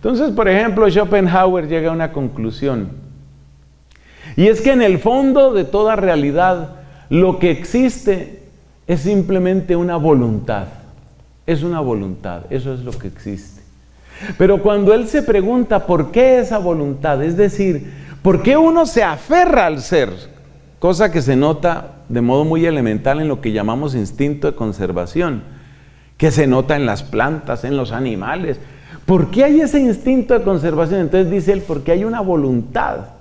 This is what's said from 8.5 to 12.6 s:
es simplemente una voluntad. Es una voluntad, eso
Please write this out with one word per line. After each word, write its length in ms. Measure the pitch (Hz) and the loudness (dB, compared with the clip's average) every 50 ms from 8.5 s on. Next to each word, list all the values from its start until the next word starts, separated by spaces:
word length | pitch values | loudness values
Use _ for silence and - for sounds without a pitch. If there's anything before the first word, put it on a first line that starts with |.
| _ _ _ _ _ _ _ | _ _ _ _ _ _ _
es 140 | - 170 165 | -4 -4 -2
simplemente 760 | 135 180 - 202 185 165 196 185 180 185 185 190 175 - 180 | 0 0 0 0 0 0 0 0 0 0 0 -2 0 0 0
una 220 | 170 175 180 175 | 0 0 -2 -2
voluntad. 720 | 170 147 160 151 131 123 117 110 107 - - 113 101 98 - - - - - - - - - _ _ - _ _ _ _ | 0 2 4 4 4 4 0 -2 -4 -4 -4 -6 -6 -6 -10 -14 -20 -20 -20 -20 -20 -20 -20 _ _ -20 _ _ _ _
Es 200 | - 170 147 143 | -4 -4 -2 -2
una 160 | 175 175 165 | -4 -4 -4
voluntad, 600 | 151 127 117 107 98 95 92 - - 98 87 85 87 87 | -2 -2 -2 -4 -4 -6 -10 -10 -10 -10 -10 -10 -12 -8
eso 220 | - 135 | -6 -6